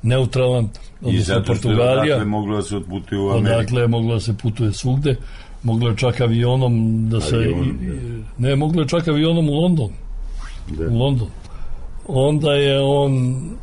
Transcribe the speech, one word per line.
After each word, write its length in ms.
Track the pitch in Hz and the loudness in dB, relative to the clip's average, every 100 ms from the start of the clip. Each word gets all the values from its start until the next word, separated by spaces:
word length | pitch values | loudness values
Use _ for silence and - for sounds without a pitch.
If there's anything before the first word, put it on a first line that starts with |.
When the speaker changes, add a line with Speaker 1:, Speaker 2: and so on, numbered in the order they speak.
Speaker 1:
neutralan, 600 | 110 127 127 127 127 127 | 2 2 2 2 2 2
Speaker 2:
I 40 | 110 - - - | -2 -4 -18 -8
Speaker 1:
odnosno 220 | - 107 | -2 0
Speaker 2:
zato 200 | 92 95 | 2 0
što 80 | 107 | 0
je 40 | 110 | 0
Speaker 1:
Portugalija. 580 | 120 110 123 131 151 | 2 4 4 4 2
Speaker 2:
odakle 100 | 135 104 | 2 0
moglo 300 | 107 101 104 | -2 -2 -2
da 60 | |
se 140 | 98 104 | -2 -6
otputuje 440 | 90 95 - 101 | -6 -8 -4 -2
u 100 | 98 | 2
Ameriku. 200 | 113 107 | 2 2
Speaker 1:
Odakle 300 | 117 104 123 | 2 2 2
je 60 | 120 | 2
moglo 260 | 117 113 | 2 2
da 60 | 113 | 0
se 140 | 110 | -2
putuje 380 | 107 120 110 110 | -2 -2 0 -2
svugde, 440 | 101 127 127 143 123 - - - - | 0 0 0 0 -2 -4 -14 -16 -6
moglo 260 | 120 113 120 | -2 0 0
je 60 | 110 | 0
čak 240 | 127 120 | 0 2
avionom 540 | 120 113 120 131 123 117 113 113 110 | 2 2 2 2 2 2 2 0 0
da 140 | 110 | 0
se 160 | 76 117 | 0 0
Speaker 2:
Avionom, 320 | 82 85 - - | 0 0 -2 -2
Speaker 1:
i, 40 | 180 | -6
Speaker 2:
da. 80 | - 120 117 110 - | -6 -8 -10 -10 -2
Speaker 1:
ne, 160 | 127 139 | 0 2
moglo 260 | 151 165 | 2 0
je 60 | 143 | 0
čak 200 | 170 165 | 0 2
avionom 400 | 147 160 170 156 | 2 2 2 2
u 60 | |
London. 360 | 143 180 165 104 - - - - - - - - | 2 2 2 0 -6 -10 -8 -8 -8 -10 -12 -10
Speaker 2:
Da. 160 | 76 82 | -4 -2
Speaker 1:
U 80 | |
London. 340 | 117 135 131 101 - - - - - - - - | 0 2 0 -2 -8 -14 -8 -6 -6 -8 -10 -4
Onda 460 | 131 139 151 151 | 2 2 2 2
je 280 | 143 139 139 | 2 4 2
on 600 | 139 143 143 135 127 131 - - | 2 2 2 2 0 -2 -6 -10